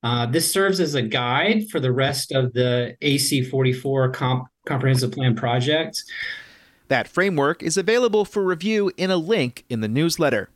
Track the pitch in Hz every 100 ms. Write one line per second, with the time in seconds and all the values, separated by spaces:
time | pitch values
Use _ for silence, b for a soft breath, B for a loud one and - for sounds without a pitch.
0 | 120 120 120 147 160 196 196 185 160 143
1 | 110 131 120 131 185 226 214 160 127 127
2 | 135 135 - 135 127 120 123 123 120 123
3 | 147 139 - 143 123 135 131 127 139 135
4 | 127 131 127 127 127 _ - 139 131 131
5 | 123 - 127 113 120 123 123 156 165 -
6 | - B B B B B B B _ 131
7 | 107 - 196 160 139 170 - 160 185 233
8 | 247 214 202 208 190 170 190 220 196 -
9 | 185 185 160 220 123 - _ 117 110 120
10 | 165 160 151 120 92